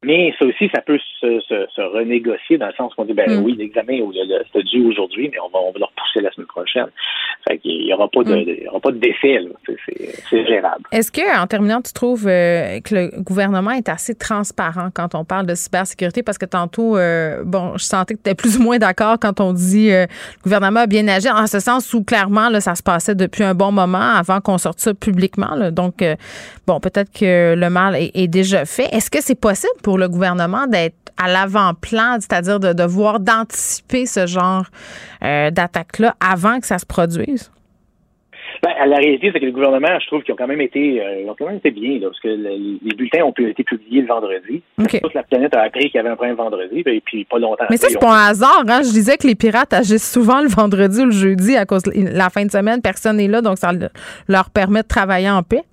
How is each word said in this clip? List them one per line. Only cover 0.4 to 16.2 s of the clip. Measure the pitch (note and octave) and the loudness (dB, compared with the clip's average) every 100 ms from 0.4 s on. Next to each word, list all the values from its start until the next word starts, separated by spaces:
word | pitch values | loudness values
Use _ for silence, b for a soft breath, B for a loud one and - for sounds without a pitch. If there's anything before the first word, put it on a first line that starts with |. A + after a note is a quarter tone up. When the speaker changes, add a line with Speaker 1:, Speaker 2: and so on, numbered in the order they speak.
Speaker 1:
aussi, | C3+ - G3+ | 0 2 -2
ça | C3+ | -2
peut | - D3 - - | 0 -2 -2 -6
se, | A#2+ A#2 | -2 -2
se, | - A2 F#2+ | -2 -4 -4
se | - | -6
renégocier | G2 G#2 A#2 A#2+ A#2 G#2 - D#3+ | -6 -4 -2 -2 -2 -6 0 0
dans | G#2 | 0
le | |
sens | - B2 | -6 -8
qu'on | - G#2+ | -6 -6
dit, | |
ben | G#2+ - G#2 | 0 2 2
Speaker 2:
Mm. | |
Speaker 1:
oui, | G#2 A#2+ | 0 -2
l'examen, | G#2 - A2+ C3 | -4 -6 -4 -4
le, | G#2+ F#2+ F#2+ | -4 -4 -2
le, | F#2+ - | -2 -2
c'est | - | -2
dû | F#2+ A#2+ | 0 2
aujourd'hui, | A#2 G#2 F#2+ F#2+ C#3+ | 2 2 -4 -4 -6
mais | A#2+ | -6
on | F2+ | -6
va, | F#2 | -4
on | F#2 | -4
va | F#2+ | -4
le | G2+ | -8
repousser | - - A2+ | -6 -4 -2
la | G2+ | -2
semaine | - F2 | -6 -16
prochaine. | - F2+ B2+ - - B B B B - | -10 -6 -4 -4 -8 B B B B -6
Fait | E2 | -6
qu'il | E2 E2 - | -4 -6 -2
y | |
aura | F#2+ G2+ | 0 0
pas | - | 0
de, | A#2 | 2
Speaker 2:
Mm. | F#2+ E2+ | 0 0
Speaker 1:
il | E2 | -6
y | - | -8
aura | F#2 | -4
pas | C#3 | -2
de | B2 | 0
décès, | A#2 - C#3 B2+ | -2 0 0 0
là. | F2 - - | -2 -14 -12
C'est, | - - | -12 -12
c'est, | - - - - | -14 -14 -16 -2
c'est | A#2 A2+ | -2 2
gérable. | G#2+ F#2 E2 - | 0 0 -6 -4
Speaker 2:
Est-ce | A3+ A3+ | -2 -2
que, | - F#4 C4+ | -2 0 0
en | F#3 | 0
terminant, | G#3+ G3+ A3+ | 0 0 0
tu | B3 | -4
trouves, | - A#3+ B3 G3+ | -4 -2 0 0
euh, | F3+ F3 E3+ B2 G2 | 2 2 0 -2 -8
que | - | -4
le | G#3 F3 - | -2 -2 -6
gouvernement | F#3 F#3+ G3 F#3+ G3 | -4 -2 0 0 -2
est | B3+ A3 | -2 -4
assez | E3+ - | -6 -6
transparent | A3+ - G#3+ G#3 - F3 E3 F3+ | -8 -4 -4 -4 -4 -6 -4 -8
quand | F3+ E3+ | -6 -6
on | E3 | -6
parle | D#3+ F#3 F#3 | -6 -4 -2
de | |
cybersécurité ? | F3 - F3+ F#3 - F3 F3 | -4 -2 -4 -4 -4 -4 -4